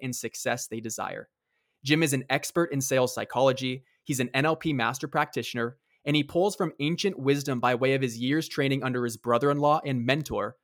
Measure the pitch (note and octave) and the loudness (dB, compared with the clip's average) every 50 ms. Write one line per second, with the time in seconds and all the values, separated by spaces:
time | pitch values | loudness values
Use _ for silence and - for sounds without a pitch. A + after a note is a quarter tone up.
0 | C3 B2+ B2 - - A2 - - - B2+ A#2 C3 - - A2+ A#2 A2+ A2+ - - | -8 -8 -6 -6 -8 -8 -8 -4 -4 -2 -2 -2 -4 -8 -8 -8 -6 -6 -6 -6
1 | - - - - - _ _ _ _ _ _ _ _ _ _ _ - C3+ D3+ D#3 | -6 -8 -8 -10 -12 _ _ _ _ _ _ _ _ _ _ _ 0 2 2 4
2 | E3 C#3+ C#3 C3 C3 - C3+ C#3 - - - E3+ E3+ E3 C#3+ C3+ C3 - C3+ B2+ | 4 4 2 0 0 0 -2 -2 -2 -2 0 0 0 0 0 -2 0 2 2 2
3 | B2+ B2 - A2+ G#2+ - - B2 C3+ C3+ B2+ B2+ C3 B2+ B2+ C3+ - _ _ _ | 2 2 0 -4 -6 -2 2 4 4 4 4 2 -2 -4 -4 -6 -10 _ _ _
4 | _ - C#3+ B2 B2 B2 - C3+ C#3+ D#3+ D#3+ D#3+ - D#3+ C#3+ B2 A2+ A#2 C#3 - | _ -4 -2 -2 -2 0 0 2 2 2 0 0 -2 -2 0 0 0 0 -2 -4
5 | D#3+ - - D3+ D3 - - C3 A2+ - - A#2+ A#2 A#2+ C3 _ _ _ _ _ | -6 -4 -2 -2 -2 -2 -2 -6 -6 -4 -4 -4 -4 -4 -6 _ _ _ _ _
6 | - D3 D3 D3+ C#3 C#3+ - E3+ F#3 G#3 F#3 - F#3 D#3+ - - C#3+ D#3 F3 - | -2 0 2 2 0 2 2 2 2 2 0 -2 -4 -4 -4 -4 -4 -2 -2 -2
7 | - - - C#3+ C3 C#3 C#3+ C#3+ C3+ C#3+ C3 A#2+ A#2+ B2 B2 A#2+ C3 C3+ C3+ C3+ | -2 -2 -2 0 0 2 2 2 0 -4 -2 0 2 2 2 4 4 2 2 2
8 | C3+ B2 A2+ A#2 B2 C3 D3 D#3+ D#3+ - - D3+ C#3 C3+ C3+ C#3 C3 C3 B2+ B2+ | 0 -2 -2 -2 -2 0 0 0 -2 -2 -2 0 0 0 0 0 -2 -2 -2 0
9 | A#2+ A#2 A2 - - A#2+ A#2+ A#2+ C#3 C#3+ D3 C#3+ D3 D3 D3+ D#3 - C#3+ C3 A#2+ | -2 -2 -4 -4 0 0 2 4 4 2 2 4 4 4 4 2 2 0 -2 0
10 | A#2 B2 C#3 D#3+ D3 - A2 G2+ G2+ A2+ - _ | 2 2 0 0 0 -2 -4 -4 -4 -4 -6 _